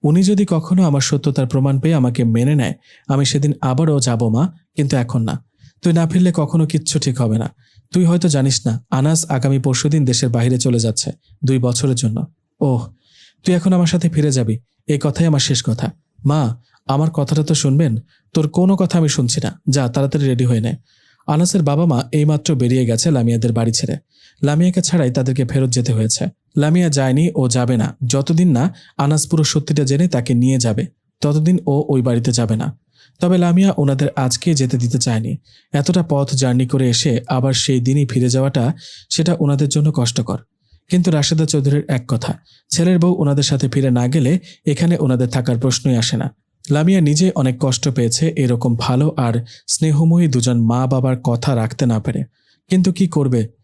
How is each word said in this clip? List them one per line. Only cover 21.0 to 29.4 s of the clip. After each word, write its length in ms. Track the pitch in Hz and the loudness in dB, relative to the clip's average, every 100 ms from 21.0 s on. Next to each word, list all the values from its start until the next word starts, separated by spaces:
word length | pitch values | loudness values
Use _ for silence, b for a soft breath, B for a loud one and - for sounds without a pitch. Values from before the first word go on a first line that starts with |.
| b b - | b b -4
আনাসের 360 | 151 175 202 | 0 2 2
বাবা 240 | 147 143 175 | 0 2 2
মা 180 | 123 - | 0 0
এইমাত্র 420 | 151 151 151 151 | 0 2 0 0
বেরিয়ে 320 | 147 120 127 123 | 0 2 2 0
গেছে 240 | 113 170 | 0 0
লামিয়াদের 420 | 143 117 117 117 | 0 0 0 0
বাড়ি 200 | 113 117 | 0 -2
ছেড়ে। 240 | 110 - - _ b b b | -2 -4 -8 _ b b b
লামিয়াকে 400 | 143 147 180 180 | -2 2 2 2
ছাড়াই 280 | 175 175 131 | 0 0 0
তাদেরকে 340 | 120 131 131 | 0 -2 -2
ফেরত 260 | 127 135 131 | -2 0 0
যেতে 220 | 123 117 | -2 -2
হয়েছে। 340 | 113 107 - - - _ - | 0 0 -2 -6 -8 _ -2
লামিয়া 320 | 147 170 175 | 2 2 2
যায়নি, 420 | 143 135 131 170 | 0 0 2 0
ও 140 | - 127 | 0 0
যাবে 280 | 120 123 123 | 0 0 0
না, 200 | 107 - 127 | -2 -4 -2
যতদিন 440 | 139 139 165 180 | -2 0 2 2
না 240 | 127 156 B B B | 2 0 B B B
আনাস 320 | 139 151 - | 0 0 0
পুরো 160 | 165 | 0